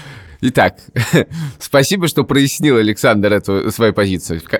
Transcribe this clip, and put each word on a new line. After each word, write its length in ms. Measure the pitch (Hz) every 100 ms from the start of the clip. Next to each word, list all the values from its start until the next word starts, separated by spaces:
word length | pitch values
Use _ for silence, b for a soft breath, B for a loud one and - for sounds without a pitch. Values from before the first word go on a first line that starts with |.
<laughs> 380 | - - - -
Итак, 360 | 127 127 92 - -
<laughs> 640 | 123 113 160 - 165 147 -
спасибо, 480 | - 139 135 196 165
что 160 | -
прояснил, 520 | 131 139 135 - 147 120
Александр, 560 | 107 104 131 104 101
эту 380 | 101 - 98 -
свою 200 | 110 110
позицию. 480 | 101 98 90 - 82
Ко, 140 | -